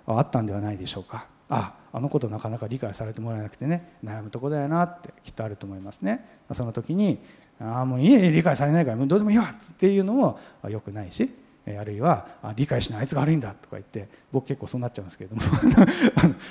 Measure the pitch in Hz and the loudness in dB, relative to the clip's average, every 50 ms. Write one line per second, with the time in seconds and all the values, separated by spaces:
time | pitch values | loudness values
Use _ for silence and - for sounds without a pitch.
0 | _ - 110 117 143 - - 120 107 104 98 101 104 104 104 95 92 90 - 98 | _ -2 0 0 0 2 0 -2 0 -2 -4 -4 -4 -6 -6 -8 -8 -10 -10 -10
1 | - - - 101 - - _ _ _ - 131 117 101 - - - - _ - 120 | -12 -12 -14 -16 -16 -18 _ _ _ -4 -4 -4 -4 -6 -10 -18 -18 _ -8 -6
2 | 131 147 - 147 127 104 104 107 - 110 110 - 113 107 120 131 123 104 95 - | -4 -2 -2 -2 -2 -4 -6 -6 -8 -8 -8 -8 -6 -8 -6 -6 -6 -8 -8 -8
3 | 113 107 110 113 110 117 113 107 107 104 - - - 151 170 170 175 - - _ | -10 -10 -8 -8 -8 -6 -6 -6 -8 -10 -10 -6 -4 -4 -4 -4 -6 -10 -18 _
4 | - 110 110 110 107 104 - 120 127 143 151 147 139 147 160 170 175 170 - - | -12 -10 -10 -10 -10 -10 -10 -8 -6 -4 -4 -4 -2 0 0 0 0 0 -4 -10
5 | - - - _ - - - - 110 107 101 - - 98 98 95 95 101 - - | -18 -20 -20 _ -20 -14 -10 -8 -8 -8 -8 -10 -12 -12 -12 -12 -14 -16 -10 -6
6 | 95 98 110 - - - - _ _ - - - 123 113 113 120 113 - 165 196 | -4 -4 -4 -4 -8 -14 -20 _ _ -10 -8 -6 -6 -6 -6 -6 -6 -2 0 2
7 | 208 190 117 - - - - - _ _ _ - 113 110 117 127 131 131 127 127 | 2 2 0 -2 -6 -16 -20 -20 _ _ _ -12 -8 -6 -4 -2 -2 -2 0 4
8 | 143 208 285 220 185 170 156 160 160 170 139 - 143 143 156 170 160 127 110 117 | 6 8 8 8 8 6 6 4 4 4 2 2 2 2 4 4 2 2 0 0
9 | 139 139 175 208 214 214 214 240 202 160 - - - - - - 185 196 196 196 | 2 2 2 2 4 4 4 2 2 0 -4 -12 -20 -20 -2 2 2 4 4 4
10 | 190 196 233 277 233 139 - - - - - _ - 101 107 104 - 104 98 107 | 2 2 2 2 2 2 2 -2 -10 -20 -18 _ -8 -8 -8 -8 -8 -10 -10 -10
11 | 101 92 - - 240 262 - - - _ _ _ _ - 104 101 107 107 104 104 | -12 -8 -4 -2 -2 -2 -4 -10 -20 _ _ _ _ -10 -10 -8 -8 -8 -6 0
12 | 135 175 147 98 - - - - - 107 107 113 143 - 131 120 - - 113 107 | 2 2 2 0 -2 -8 -16 -14 -12 -8 -4 -2 -2 0 0 -2 -2 -4 -4 -6
13 | 139 - 156 139 143 151 160 147 117 101 101 - - - 107 101 98 _ - 110 | -6 -4 -2 0 2 2 2 0 -2 -6 -10 -14 -16 -16 -16 -16 -14 _ -12 -14
14 | 101 - - - _ _ - 131 - - 135 - 104 - - 127 123 120 - 107 | -14 -14 -18 -20 _ _ -4 -4 -2 -4 -6 -8 -8 -8 -8 -6 -6 -8 -8 -10
15 | 101 90 - - 95 - 117 117 - - - - 311 254 - - 294 - - - | -14 -14 -16 -16 -14 -10 -6 -4 -2 0 0 2 4 6 8 8 8 8 6 4
16 | 294 - - - - 160 - - - - | 2 2 6 6 4 4 4 0 -8 -10